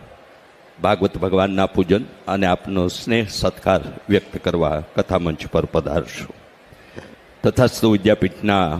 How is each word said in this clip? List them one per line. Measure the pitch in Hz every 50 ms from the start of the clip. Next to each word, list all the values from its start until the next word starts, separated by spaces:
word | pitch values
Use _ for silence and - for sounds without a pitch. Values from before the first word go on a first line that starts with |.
| - - - - - - - - _ - - - - - - -
ભાગવત | 85 95 104 87 98 98 -
ભગવાનના | 82 87 95 92 95 95 98 95 95 95 92
પૂજન | - 98 92 82 98 107 - - - - -
અને | - 95 98 98 87
આપનો | 92 - - - 98 92 87 92
સ્નેહ | - - - 123 113 117 110 98
સત્કાર | - - 110 92 - - - 98 95 82 76 - - - -
વ્યક્ત | - 101 95 - - - 87
કરવા | - 90 82 85 80 73 78 76 82 -
કથા | - 104 98 - 92 90
મંચ | 87 82 78 - - -
પર | - 80 76
પધારશો. | - - 78 71 71 73 76 62 - - - - - - - - - - - - - - - - - - - - - - - - - - -
તથાસ્તુ | - 107 - - 123 113 - - 113 110
વિદ્યાપીઠના | 107 98 92 107 107 - 95 95 - - - 104 101 98 90 78 78